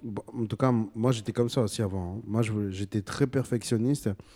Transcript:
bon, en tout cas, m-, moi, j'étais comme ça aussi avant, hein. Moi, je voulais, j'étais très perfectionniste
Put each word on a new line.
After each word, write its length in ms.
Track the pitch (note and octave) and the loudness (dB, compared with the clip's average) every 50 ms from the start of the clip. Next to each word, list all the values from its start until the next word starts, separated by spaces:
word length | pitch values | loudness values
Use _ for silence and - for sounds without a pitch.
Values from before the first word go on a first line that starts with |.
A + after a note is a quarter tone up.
bon, 220 | - A#2 G#2 G2+ - - - | -10 -8 -8 -8 -10 -8 -6
en 120 | A#2+ A#2 | -4 -4
tout 100 | G#2 - - | -2 0 2
cas, 120 | C3 C3 | 4 4
m-, 200 | B2 A2+ A2 G2 - | 4 4 2 0 -2
moi, 160 | A2 A2 B2+ | 2 2 2
j'étais 200 | C3 A2+ G#2 - G#2+ | 2 2 0 -4 0
comme 160 | - A#2+ A#2 | 2 2 2
ça 120 | - C3+ | 4 2
aussi 200 | A#2 G2+ - - A2+ | 0 2 0 0 -2
avant, 320 | G2 F#2+ F#2+ F2+ F2 F#2+ | 0 0 -2 -4 -4 -6
hein. 60 | G#2+ A2+ | -8 -6
Moi, 160 | - G#2 A2+ | -2 0 0
je 100 | A#2 G#2+ G#2+ | 2 2 0
voulais, 180 | G#2+ G#2 G2 | 0 -2 -2
j'étais 300 | F#2+ F#2 G2+ G2 - A2 | -2 -4 -4 -2 -2 -4
très 260 | F#2+ - - - C#3+ B2+ | -4 -2 0 0 0 2
perfectionniste 840 | B2 C#3 B2 - - A#2 - - B2 A2 A2+ B2+ C#3+ C#3 - A2 G2 - - - - | 2 -2 -2 0 -2 -4 0 0 0 2 2 2 0 2 0 -2 -4 -4 -8 -18 -20